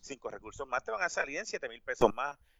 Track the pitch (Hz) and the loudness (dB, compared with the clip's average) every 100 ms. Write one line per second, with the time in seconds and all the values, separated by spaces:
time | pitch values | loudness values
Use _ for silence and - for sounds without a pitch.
0 | - 135 113 104 107 - 135 127 - 214 | -12 -8 -8 -8 -10 -8 -2 -2 -2 0
1 | 175 - 147 151 220 190 127 117 - 123 | 0 0 -2 -2 -4 -4 -6 -8 -6 6
2 | 113 101 139 143 - | 6 6 -4 -4 -16